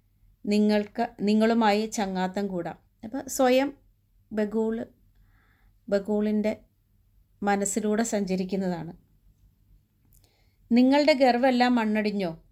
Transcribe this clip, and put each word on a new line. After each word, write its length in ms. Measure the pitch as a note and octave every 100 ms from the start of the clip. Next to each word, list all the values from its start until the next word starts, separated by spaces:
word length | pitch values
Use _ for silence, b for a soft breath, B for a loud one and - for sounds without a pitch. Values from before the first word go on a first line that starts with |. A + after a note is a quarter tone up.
| _ _ _ _ -
നിങ്ങൾക്ക്, 600 | G#3 G#3 G#3+ G#3 - A#3 -
നിങ്ങളുമായി 640 | G3+ G#3+ A3 A#3 A3 G#3 A3
ചങ്ങാത്തം 640 | G#3+ G3 F#3 F#3 F#3+ G3+
കൂടാം. 300 | F#3 E3 - _ _
അപ്പം 260 | A3 C4+ C#4+
സ്വയം 440 | - C4 B3+ C#4 - _ _ _ _ -
ബഗൂൾ, 540 | G#3+ G#3+ A3 A3 A3+ - _ _ _ _ _ _ _ _ _ -
ബഗൂളിൻ്റെ 680 | G3+ G3 G#3 G#3 G#3+ G#3 A3 _ _ _ _ _ _ _ -
മനസ്സിലൂടെ 600 | G3+ G3+ G3+ A3+ G#3+ G#3+
സഞ്ചരിക്കുന്നതാണ്. 920 | A3+ G#3 G3 F#3 F#3 F#3+ F#3+ F3 D#3+ - _ _ _ _ _ _ _ _ _ _ _ _ _ _ _ _ -
നിങ്ങളുടെ 420 | A#3 B3+ C#4+ D4
ഗർവെല്ലാം 640 | D4 C4 A#3+ C4 C4 B3 B3
മണ്ണടിഞ്ഞോ? 680 | A3 G#3+ G#3+ G3+ F3+ E3 _